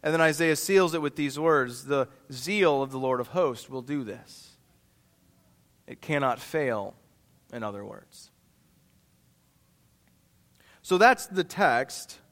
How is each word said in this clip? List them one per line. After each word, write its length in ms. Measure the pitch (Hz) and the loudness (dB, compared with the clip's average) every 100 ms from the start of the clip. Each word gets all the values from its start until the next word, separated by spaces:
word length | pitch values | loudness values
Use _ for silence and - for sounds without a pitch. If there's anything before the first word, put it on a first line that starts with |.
| 151 | 0
And 80 | |
then 60 | 160 | 4
Isaiah 380 | 160 151 165 151 | 2 4 0 0
seals 360 | - 190 180 | 4 4 4
it 80 | 165 | 0
with 140 | 147 147 | -4 -4
these 240 | 143 135 | -6 0
words, 460 | 160 151 127 120 135 | 2 2 0 -8 -4
"The 240 | 143 127 - _ | -2 -2 -6 _
zeal 540 | 131 135 208 180 139 | -12 -4 2 4 2
of 80 | 135 | -2
the 80 | 135 | -4
Lord 220 | 131 127 | -2 -2
of 80 | 120 | -2
hosts 400 | 175 160 117 - | -2 -2 -2 -12
will 120 | 131 | -14
do 220 | 123 147 | -8 -6
this." 540 | 113 107 - - - _ _ _ _ _ _ _ _ _ _ _ _ _ - | -6 -12 -16 -20 -20 _ _ _ _ _ _ _ _ _ _ _ _ _ -20
It 140 | 127 | -18
cannot 400 | - 147 135 120 | -4 -2 0 -2
fail, 520 | - 160 139 110 101 - _ _ _ _ _ | -4 -2 -2 -2 -6 -12 _ _ _ _ _
in 100 | 120 | -10
other 220 | 107 101 104 | -10 -10 -14
words. 440 | - _ - - _ _ _ _ _ _ _ _ _ _ _ _ _ _ _ _ _ _ _ _ _ _ _ _ _ | -18 _ -20 -20 _ _ _ _ _ _ _ _ _ _ _ _ _ _ _ _ _ _ _ _ _ _ _ _ _
So 160 | - 185 | 0 6
that's 300 | 226 254 - | 6 6 -2
the 180 | 185 170 | -4 -4
text. 760 | - 185 120 139 - - - _ | 2 2 2 0 -10 -16 -20 _